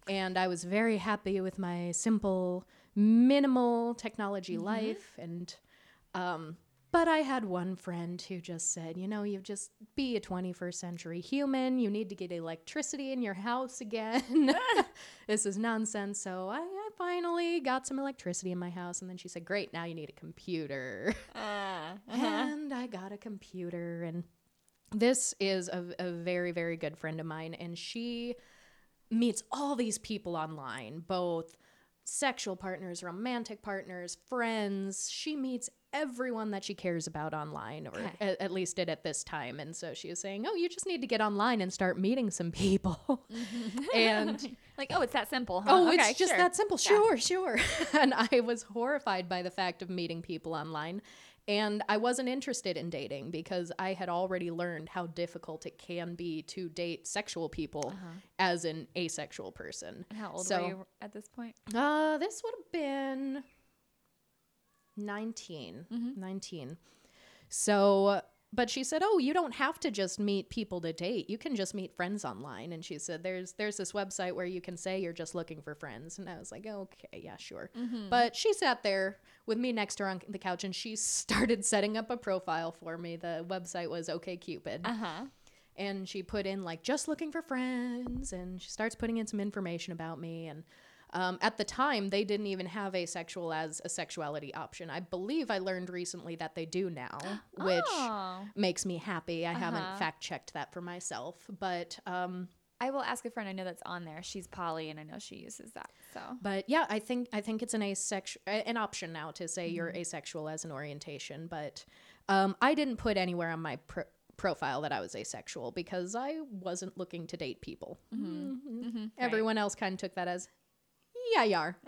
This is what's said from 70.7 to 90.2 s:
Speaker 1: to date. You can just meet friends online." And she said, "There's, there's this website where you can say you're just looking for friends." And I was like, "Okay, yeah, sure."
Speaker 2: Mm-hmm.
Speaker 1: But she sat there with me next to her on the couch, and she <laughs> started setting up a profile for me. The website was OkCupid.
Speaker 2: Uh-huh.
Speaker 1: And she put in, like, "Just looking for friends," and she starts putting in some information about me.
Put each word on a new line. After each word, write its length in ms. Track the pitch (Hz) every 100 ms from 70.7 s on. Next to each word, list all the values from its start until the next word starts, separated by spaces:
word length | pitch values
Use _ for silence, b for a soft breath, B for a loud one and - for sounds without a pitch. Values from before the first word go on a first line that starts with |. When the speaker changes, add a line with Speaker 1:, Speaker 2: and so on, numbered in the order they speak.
| 180
Speaker 1:
to 120 | 165
date. 360 | 165 175 226 -
You 80 | 214
can 180 | 330 233
just 180 | 190
meet 220 | 202 185 -
friends 280 | 175 202 143
online." 460 | 101 139 101 147
And 100 | 165 -
she 120 | 151
said, 240 | - 165
"There's, 300 | 180 185 185
there's 240 | - 208 208
this 140 | 185
website 400 | 208 190 - 180
where 120 | 180 180
you 160 | 180
can 160 | 180 175
say 220 | 190 190
you're 140 | 175
just 220 | 165 160 175
looking 260 | 165 151
for 140 | 147 151
friends." 440 | 147 113 160 180
And 100 | 185
I 80 | 170
was 140 | 185
like, 140 | 214 214
"Okay, 560 | 202 190 - - -
yeah, 140 | - 98
sure." 320 | - - - 233
Speaker 2:
Mm-hmm. 320 | 240 233 202
Speaker 1:
But 260 | 240 240 -
she 180 | 440
sat 300 | 415 269 247
there 360 | 208 196 190 202 b b -
with 120 | 220
me 140 | 247
next 240 | 226 202 -
to 80 |
her 60 | 196
on 120 | 185 -
the 100 | 196
couch, 240 | 190 180
and 120 | 196 180
she 200 | 226 214
<laughs> 0 |
started 680 | - - - 208 226 226 196
setting 320 | 208 208 220
up 120 | 220
a 80 | 240
profile 540 | 214 190 185 160 165
for 260 | 165 170 170
me. 180 | 170 170
The 300 | 170 160 175
website 420 | 190 175 180 170
was 200 | 170 165
OkCupid. 720 | 165 175 175 - 147 - - 180
Speaker 2:
Uh-huh. 400 | 226 202 160 269 b b b b -
Speaker 1:
And 320 | 202 196 190
she 140 | 196
put 240 | 185 208 190
in, 180 | 196
like, 200 | 180 165
"Just 240 | - 285 -
looking 240 | 302 311
for 100 | 330
friends," 920 | 320 254 254 247 247 240 247 247 262
and 280 | 185 180 185
she 80 | -
starts 240 | - 220 226
putting 220 | 226 226
in 80 | 214
some 120 | 208
information 520 | 202 202 185 170 185
about 260 | 170 165
me. 260 | 160